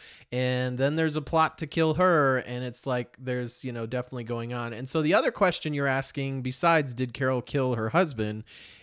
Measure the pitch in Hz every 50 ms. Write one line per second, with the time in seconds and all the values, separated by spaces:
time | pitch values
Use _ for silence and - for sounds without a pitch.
0 | - - - - - - - 127 127 127 127 127 127 127 127 123 135 143 151 160
1 | 160 156 147 156 143 - - 160 160 151 - - 160 147 - 165 160 160 156 -
2 | 185 185 175 156 143 135 131 127 - - 123 123 127 127 113 - - 135 127 123
3 | 120 - _ - 127 127 127 123 123 120 - - - 127 120 120 113 113 120 123
4 | 123 - - 123 117 110 120 117 117 120 123 120 120 117 117 107 131 131 - 160
5 | 156 151 180 220 320 269 220 - 202 180 170 - - 156 147 143 143 139 131 135
6 | 135 - - 139 135 135 135 135 123 127 127 - - 170 170 160 147 135 120 117
7 | 127 123 113 - 135 131 131 127 117 - - 143 131 127 123 113 110 110 110 170
8 | 190 160 135 113 107 107 107 107 107 - - - - - - -